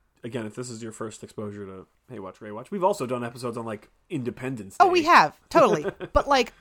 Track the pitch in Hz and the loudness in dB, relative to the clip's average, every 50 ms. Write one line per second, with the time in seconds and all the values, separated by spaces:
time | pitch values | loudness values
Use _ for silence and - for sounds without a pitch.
0 | _ _ _ _ - 117 123 120 110 107 107 123 123 123 117 110 117 110 104 - | _ _ _ _ -10 -8 -6 -6 -6 -6 -8 -10 -10 -10 -10 -10 -12 -12 -10 -10
1 | 113 107 - - - - - - 107 104 101 104 98 95 95 95 90 - _ _ | -10 -10 -10 -14 -18 -14 -12 -10 -10 -10 -10 -10 -12 -12 -14 -16 -18 -20 _ _
2 | _ - 127 107 92 92 - _ 110 104 104 110 131 - 202 196 175 202 196 - | _ -16 -14 -14 -12 -14 -14 _ -14 -12 -12 -12 -10 -8 -2 0 2 2 2 0
3 | 135 117 127 120 120 117 123 123 127 117 113 120 113 113 107 - - _ _ _ | -2 -2 -2 -4 -4 -6 -8 -8 -8 -6 -6 -6 -6 -8 -8 -10 -12 _ _ _
4 | _ - 180 139 117 120 104 - - 131 135 107 190 196 - - 403 359 359 349 | _ -8 -6 -6 -4 -6 -6 -6 -6 -6 -6 -6 -8 -4 2 4 4 6 6 4
5 | 294 339 349 269 160 147 - _ _ - - 330 277 233 175 156 160 196 - - | 4 6 6 6 6 4 0 _ _ 0 4 6 6 6 4 2 -2 -4 -6 -8
6 | 180 - - - - 277 285 254 233 - - _ | -6 0 0 2 2 4 4 2 2 0 -6 _